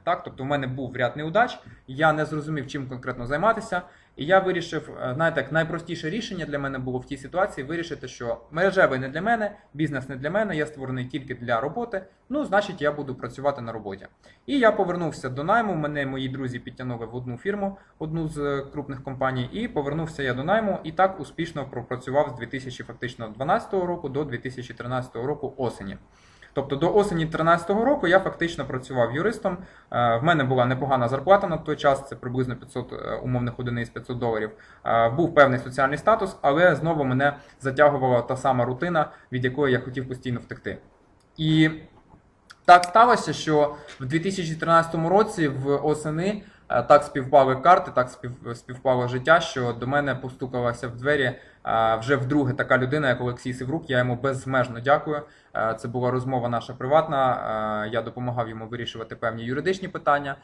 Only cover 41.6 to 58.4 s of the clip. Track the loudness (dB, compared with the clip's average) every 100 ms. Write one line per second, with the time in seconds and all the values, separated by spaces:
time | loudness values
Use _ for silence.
41.6 | 4 2 -12 -20 _ -20 _ _ -20 2
42.6 | 8 8 8 6 6 6 0 -4 2 4
43.6 | 2 0 -16 -12 -4 -2 -2 -2 -4 -2
44.6 | 4 4 4 0 4 4 4 2 0 0
45.6 | 0 0 0 -2 -2 -2 -2 -4 -8 -16
46.6 | -2 2 8 8 6 -4 4 6 6 6
47.6 | 6 6 6 0 -2 -2 -14 -12 -12 -12
48.6 | -14 -4 2 2 2 0 4 4 4 -2
49.6 | -2 -2 -2 0 0 -2 -6 -8 -6 -2
50.6 | -2 -2 -6 -4 0 2 2 -2 -10 -12
51.6 | -2 2 2 2 2 2 2 2 2 0
52.6 | 2 2 2 0 2 0 -2 -4 -8 -8
53.6 | -6 -6 -2 0 0 0 -2 -2 -2 0
54.6 | 0 -2 2 2 2 -6 -6 -18 _ -2
55.6 | -2 -2 -6 -2 0 0 -2 -2 -2 -2
56.6 | -4 -8 2 4 4 2 2 2 -2 -4
57.6 | -2 -2 -2 -4 -4 -6 -4 -4